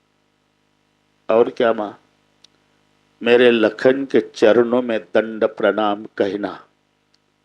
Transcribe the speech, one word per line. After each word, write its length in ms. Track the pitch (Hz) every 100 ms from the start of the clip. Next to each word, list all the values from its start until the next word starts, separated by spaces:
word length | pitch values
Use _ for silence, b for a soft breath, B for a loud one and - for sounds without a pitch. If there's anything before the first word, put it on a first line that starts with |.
| _ _ _ _ _ _ _ _ _ _ _ _ -
और 200 | 113 127 -
क्या 160 | 117
माँ? 180 | 117 104 - _ _ _ _ _ _ _ _ _ _ _ -
मेरे 280 | 117 120 123
लखन 540 | 117 107 - 131 135
के 160 | 135 139
चरणों 600 | - - 110 113 117 123
में 160 | 123 110 -
दंड 300 | 110 113 110 110
प्रणाम 540 | - 107 101 107 104 110 -
कहना। 420 | 104 101 98 87 - _ _ _ _ _ _ _